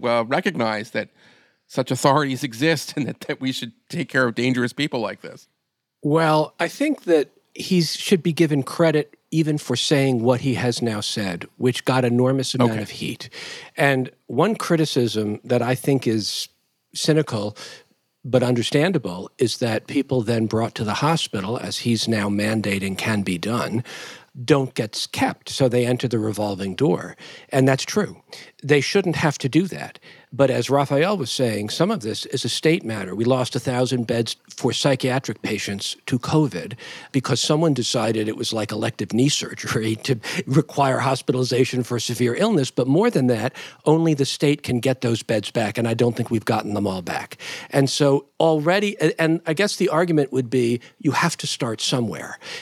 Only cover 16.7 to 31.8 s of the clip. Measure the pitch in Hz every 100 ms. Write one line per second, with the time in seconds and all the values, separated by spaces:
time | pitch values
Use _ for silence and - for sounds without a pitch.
16.7 | _ _ - - 156 - 110 104 - -
17.7 | - _ _ _ _ 131 123 123 120 110
18.7 | 143 175 165 98 90 101 - 117 - 120
19.7 | 107 - 147 131 127 107 117 110 113 113
20.7 | - 104 104 143 165 - 104 95 123 95
21.7 | - 120 113 117 107 101 101 107 110 101
22.7 | 98 95 92 - 107 95 87 101 120 131
23.7 | 113 - - - - - 131 120 143 131
24.7 | - 110 - - - 135 - - - 131
25.7 | 123 120 123 123 113 110 107 104 95 98
26.7 | 92 147 - 87 - - - - 139 131
27.7 | 135 - 214 160 - _ - - - 139
28.7 | 147 - 202 185 147 156 - 131 151 190
29.7 | - - - - - _ 123 135 123 117
30.7 | 139 135 143 175 202 123 - 120 104 104
31.7 | -